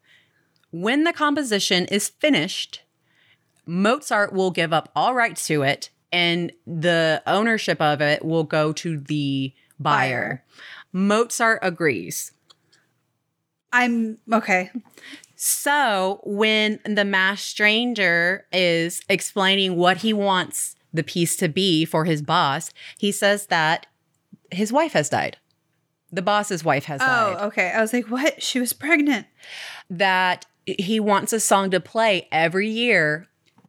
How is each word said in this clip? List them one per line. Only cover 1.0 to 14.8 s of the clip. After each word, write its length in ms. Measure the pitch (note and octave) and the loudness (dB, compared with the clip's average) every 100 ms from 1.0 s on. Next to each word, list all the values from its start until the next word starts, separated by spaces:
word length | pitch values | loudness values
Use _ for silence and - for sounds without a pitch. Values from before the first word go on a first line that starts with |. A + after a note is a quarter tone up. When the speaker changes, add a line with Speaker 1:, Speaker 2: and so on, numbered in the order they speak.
Speaker 1:
the 100 | D#4+ | 2
composition 720 | E4 D4 C#4+ C4+ G3+ - F#3 F3+ | 2 0 0 0 0 2 0 0
is 240 | G#3 - | -2 -4
finished, 720 | - D4+ A#3+ E3 - - - _ _ _ _ _ _ _ _ - | 0 2 2 0 -4 -10 -14 _ _ _ _ _ _ _ _ -6
Mozart 680 | F3 G3+ C#4 - A3 G3+ | 0 2 0 0 0 0
will 160 | F#3+ F#3 | 0 0
give 240 | F3 E3 | 0 0
up 160 | D#3+ - D3+ | 0 0 0
all 180 | F#3 | 0
rights 320 | B3+ A#3 D#3+ - | 2 0 -2 -2
to 160 | D#3 | 0
it, 300 | C3+ C#3+ - _ _ | 0 -2 -6 _ _
and 400 | F3 E3+ E3+ E3+ - - | 0 0 0 -4 -8 -10
the 560 | E3 E3 E3 D#3+ D#3 - | -2 2 2 2 0 0
ownership 520 | F3+ A3+ A3 - E3 | 0 2 0 -2 0
of 220 | D#3 D3 | 0 2
it 240 | D3 D3+ D#3+ | 2 0 0
will 180 | E3 | -2
go 300 | D#3 D#3+ D3+ | 0 0 0
to 240 | D#3 F3 D#3 | -2 -6 -6
the 560 | C#3 D3+ C#3+ C3+ C3+ - _ - | -4 -4 -2 -2 -4 -8 _ -6
buyer. 300 | D3 C#3+ C3 | 0 2 0
Speaker 2:
Buyer. 340 | B2 G2+ B2+ _ - - - - | -2 -4 -8 _ -20 -20 -20 -8
Speaker 1:
Mozart 680 | F#3 G3 G#3+ A#3 - A#3 A3 | -2 2 2 0 0 0 2
agrees. 720 | F#3+ E3+ D#3+ A2 E2+ - - _ _ _ _ _ _ _ _ _ _ _ _ _ _ | -2 0 0 0 -4 -10 -12 _ _ _ _ _ _ _ _ _ _ _ _ _ _
Speaker 2:
I'm, 460 | B3 B3 A#3 A3+ A3 - | 2 2 0 -2 -6 -2
okay. 400 | F3 - F#3 F#3 A#3+ | 0 2 0 0 -10